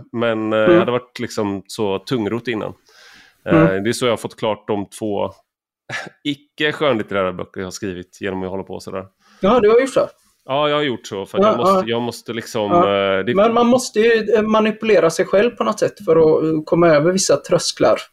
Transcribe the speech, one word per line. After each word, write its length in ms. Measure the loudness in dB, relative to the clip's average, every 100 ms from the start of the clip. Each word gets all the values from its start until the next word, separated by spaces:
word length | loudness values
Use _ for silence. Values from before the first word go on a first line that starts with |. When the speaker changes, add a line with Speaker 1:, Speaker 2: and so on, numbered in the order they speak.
| -8
Speaker 1:
Men, 420 | -4 -2 -2 -2
eh, 60 | 2
Speaker 2:
Mm. 120 | 4
Speaker 1:
jag 80 | 4
hade 120 | 4
varit 280 | -2 -6 -10
liksom 440 | -8 -4 -4 -4 -8
så 320 | -6 -4 -4
tungrot 480 | -4 -4 -2 -4 -4
innan. 260 | -6 -6 -12 _ _ -20 -20 -20 _ 0
Eh, 160 | 2
Speaker 2:
Mm. 220 | 2 2
Speaker 1:
det 60 | -2
är 40 |
så 120 | -2 0
jag 60 |
har 60 | -2
fått 220 | -4 -6
klart 280 | -4 -4 -4
de 220 | -4 -6 -8
två 300 | -6 -4 -4 -8 _ _ _ _ -14
<laughs> 360 | -12 -12 -10
icke 480 | -8 -8 _ -4 -4
skönlitterära 640 | 0 0 0 -2 -2 -2
böcker 280 | -4 -10 -10
jag 40 | -12
har 60 |
skrivit 460 | -10 -10 -10 -12 -10
genom 220 | -8 -6
att 60 | -6
hålla 140 | -8
på 160 | -10 -14
sådär. 260 | -12 -12 -12 _ _ _
Speaker 2:
Ja, 200 | 2 4
du 100 | 4
har 100 | 4
gjort 140 | 2
så. 140 | 0 -2 -6 _ _ -6
Speaker 1:
Ja, 240 | -2 0
jag 60 | 0
har 80 |
gjort 240 | -2 -4 -8
så. 180 | -10 -6
För 120 | 0
att 60 |
Speaker 2:
Ja, 60 | 2
Speaker 1:
jag 60 | 2
måste, 160 | 2
Speaker 2:
ja. 100 | 2 0
Speaker 1:
jag 160 | -2
måste 320 | -4 -8 -10
liksom, 380 | -10 -6 -4 0
Speaker 2:
Ja. 460 | 2 2 2 2 0
Speaker 1:
eh, 60 | 0
det 100 | 2
Speaker 2:
Men 180 | 2
man 140 | 2 2
måste 320 | 2 0 0
ju, 340 | 2 2 2 0
eh, 60 |
manipulera 680 | 2 2 0 -2 2 2 4
sig 160 | 0 0
själv 240 | 2 2
på 120 | 0
något 160 | -4 -2
sätt 260 | -4 -2 0
för 100 | 4 4 4
att, 60 |
eh, 180 | 2 -2 0
komma 220 | 2 4
över 240 | 4 4
vissa 260 | 2 2 0
trösklar. 580 | 0 -2 0 0 2 2 -4